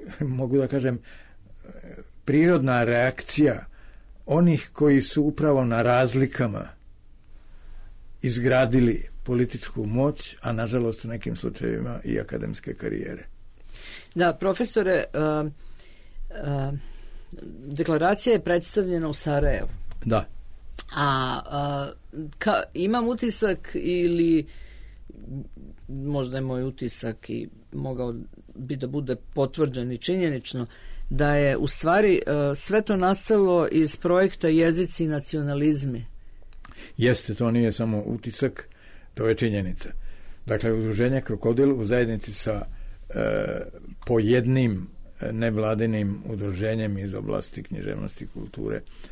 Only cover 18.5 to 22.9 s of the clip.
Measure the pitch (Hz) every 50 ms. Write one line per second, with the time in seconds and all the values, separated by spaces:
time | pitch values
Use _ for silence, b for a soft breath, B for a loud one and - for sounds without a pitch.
18.5 | 175 175 165 - - 214 190 180 175 165 160 156 147 - - 156 147 143 - -
19.5 | 127 95 - - - - - - - - - 110 113 107 - - - - - -
20.5 | - - - - - - - - - - 143 143 135 131 131 127 123 127 - -
21.5 | 143 143 143 143 143 139 143 147 - - - - - 147 160 147 - - - 220
22.5 | - - - - - 156 180 196